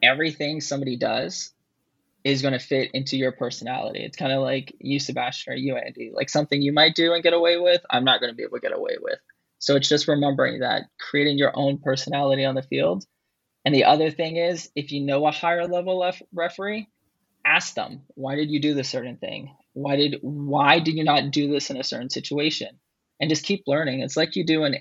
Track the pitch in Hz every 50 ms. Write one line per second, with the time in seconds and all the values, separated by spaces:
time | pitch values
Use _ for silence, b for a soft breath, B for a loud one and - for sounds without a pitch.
0 | 113 123 135 143 160 160 147 - 147 147 156 151 - - 139 139 139 131 123 120
1 | - 113 110 120 135 185 185 - - - - _ _ _ _ _ _ _ _ _
2 | _ _ _ _ _ 135 139 131 135 139 131 123 - - 139 131 127 - - 135
3 | 135 - 139 131 131 127 123 - 127 120 - - - 127 127 - - - - -
4 | - - - - 151 131 135 135 135 131 135 135 135 - - - - 135 139 139
5 | 139 - - 139 123 127 - - - 135 127 131 131 139 131 120 - - - -
6 | 117 110 - - 139 - - 151 151 - 143 143 143 143 147 147 156 - 160 -
7 | 165 170 170 170 165 170 170 170 170 170 170 175 175 180 175 175 - - - 120
8 | 127 131 120 - 123 120 117 120 113 - - 123 - - - - - - - -
9 | - - - - _ _ _ _ _ _ _ _ - - 143 139 135 - 151 147
10 | - 165 147 147 143 143 139 135 131 - - 127 127 - 107 - - - _ -
11 | - - - 143 147 147 143 139 143 - - - 143 139 143 139 - 135 131 135
12 | - 147 139 143 143 139 135 135 135 135 131 131 131 - 139 135 151 165 180 196
13 | - - _ _ _ _ _ _ _ _ _ _ _ 139 135 131 - - 151 151
14 | 156 156 147 - 165 160 160 170 170 175 175 160 - - _ 147 143 143 143 143
15 | 139 139 139 143 151 151 143 - 175 170 170 175 170 175 175 175 180 185 185 185
16 | 180 180 180 - - _ - 170 165 180 - - 196 202 214 220 208 - _ _
17 | _ _ _ _ _ _ _ _ - 147 156 175 - - - - 82 - - 139
18 | - - _ 143 135 131 139 147 156 151 151 143 147 151 147 139 127 - - 135
19 | 120 123 123 - - - - - - 139 - _ _ _ _ 135 139 143 139 143
20 | 147 143 143 - - 131 147 143 143 139 139 147 143 143 160 175 160 160 160 156
21 | 156 151 147 143 139 143 143 151 143 143 147 143 - - 139 127 131 - 127 117
22 | 123 131 - 127 - - 143 147 147 160 156 - 120 - - _ _ _ _ _
23 | _ _ _ _ 139 147 156 147 - - 202 196 - 143 139 151 160 139 127 135
24 | 127 135 - 156 156 156 - 196 165 160 160 156 151 139 135 -